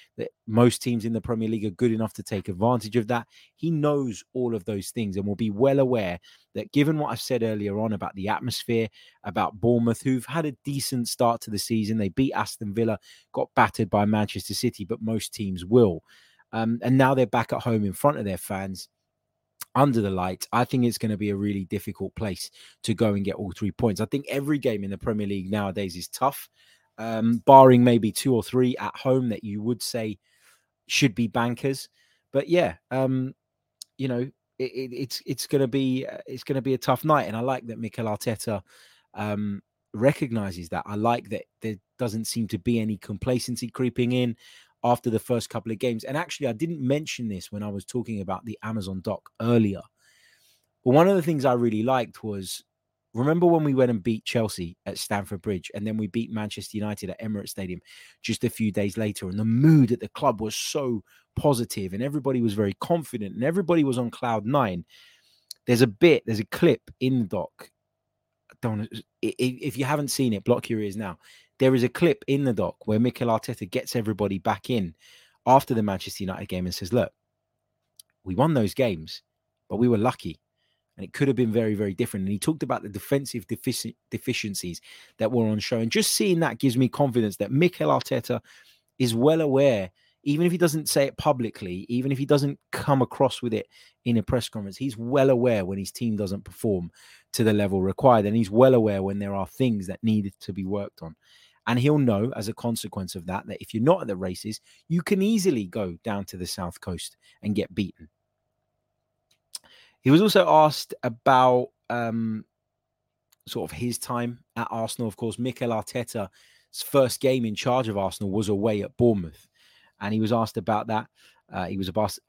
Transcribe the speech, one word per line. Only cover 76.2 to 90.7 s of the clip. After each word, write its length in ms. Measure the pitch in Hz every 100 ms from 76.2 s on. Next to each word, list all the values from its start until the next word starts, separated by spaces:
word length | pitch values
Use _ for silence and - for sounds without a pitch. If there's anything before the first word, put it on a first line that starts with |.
United 240 | 92 92 101
game 160 | 90
and 100 | 90
says, 160 | - 95
"Look, 220 | 117 - - _ _ _ _ _ _ _ _ _ _
we 100 | 92
won 200 | 92 156
those 180 | 139 101
games, 500 | - 123 85 78 - _ _ _ _ -
but 80 | 104
we 100 | 123
were 120 | 110
lucky. 420 | 120 - 90 - _ _ _ _ _ -
And 80 |
it 80 | 98
could 160 | - 139
have 80 | 117
been 160 | 117
very, 220 | 110 110
very 180 | 104 104
different." 320 | 95 120 98
And 80 | 95
he 60 | 101
talked 240 | - 160
about 200 | 127 120
the 60 | 104
defensive 580 | 101 - 139 131 117 -
defici-, 480 | 110 - - 117 - _
deficiencies 720 | 113 - 117 107 98 90 82 - - - -
that 120 | 110
were 180 | 123 110
on 100 | 107
show. 220 | - 117
And 120 | 113
just 220 | 214 -
seeing 260 | - 208 170
that 180 | 151 113
gives 200 | 135 117
me 100 | 127
confidence 480 | - 143 117 107 -
that 160 | 101
Mikel 380 | 135 180 - 151
Arteta 500 | 131 - 127 - 120 - - _ _ _ -
is 160 | 123
well 280 | 113 147 160
aware, 480 | 151 135 139 107 92 - _ _
even 240 | 143 147 175
if 60 |
he 40 | 170
doesn't 320 | 170